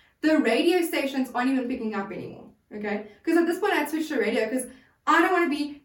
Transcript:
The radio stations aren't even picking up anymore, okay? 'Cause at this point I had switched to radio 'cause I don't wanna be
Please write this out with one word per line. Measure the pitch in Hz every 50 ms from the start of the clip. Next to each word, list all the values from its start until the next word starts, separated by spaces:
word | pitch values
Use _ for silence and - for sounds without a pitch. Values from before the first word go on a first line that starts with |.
| _ _ _ _
The | - 311 311 294
radio | 226 226 226 277 330 349 370 359
stations | 330 - - 285 269 269 269 262 254 - -
aren't | 247 247 269
even | 269 254 240 -
picking | - 226 220 214 208
up | 202 196 -
anymore, | 180 170 - - - - - - - _ _ - 214
okay? | 208 208 208 208 208 - - - _
'Cause | - 330 320
at | 339 339
this | 330 339 -
point | 427 403
I | 349
had | 302 294 -
switched | 320 311 - -
to | 294 240
radio | 208 214 247 233 220 220
'cause | 254 254 254 - - - _ _ _ _ -
I | 277 311 330
don't | 339 381
wanna | 370 349 349 269
be | 294 294 294 294 - - _